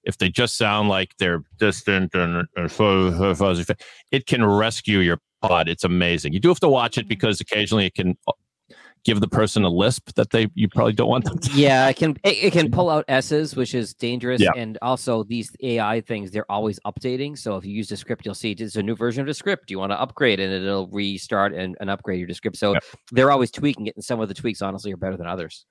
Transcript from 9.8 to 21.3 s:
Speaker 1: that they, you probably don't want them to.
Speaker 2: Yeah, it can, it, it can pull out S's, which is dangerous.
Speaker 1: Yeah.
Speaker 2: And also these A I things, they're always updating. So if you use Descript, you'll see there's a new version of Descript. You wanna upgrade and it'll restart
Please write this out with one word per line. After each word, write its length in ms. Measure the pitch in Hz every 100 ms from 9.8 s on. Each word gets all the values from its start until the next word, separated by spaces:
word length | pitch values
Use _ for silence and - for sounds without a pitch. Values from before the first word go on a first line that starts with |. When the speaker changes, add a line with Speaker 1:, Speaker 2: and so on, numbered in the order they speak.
| 107 123 -
Speaker 1:
that 160 | - 104
they, 180 | 113 107
you 140 | - 110
probably 240 | - 117
don't 160 | 107 117
want 160 | 123
them 140 | - -
to. 140 | 127
Speaker 2:
Yeah, 360 | 139 143 131 135
it 60 |
can, 220 | 127 160 139
it, 200 | 196 127
it 80 | 185
can 200 | 175 151
pull 180 | 135 180
out 140 | 151 -
S's, 480 | 131 - 151 151
which 180 | 135 120
is 220 | 127 107
dangerous. 460 | - 120 120 123 123
Speaker 1:
Yeah. 100 | 95 120
Speaker 2:
And 220 | 110 110
also 400 | 123 131 - 113
these 320 | 104 120 107 -
A 160 | 131 117
I 220 | 107 113
things, 320 | - 110 95
they're 180 | 104 -
always 300 | 101 110 101
updating. 540 | 104 - 127 127 143 147
So 160 | 113 98
if 80 |
you 80 | 95
use 140 | 104 101
Descript, 380 | 104 - 117
you'll 100 | 107
see 200 | 95 113
there's 200 | 95 110
a 80 | 110
new 140 | 101 110
version 240 | 120 120
of 80 | 139
Descript. 420 | 147 196 190 -
You 80 | 95
wanna 160 | 98
upgrade 460 | 101 131 - 131 95
and 120 | 95
it'll 360 | 95 95 98 92
restart 640 | 101 101 95 -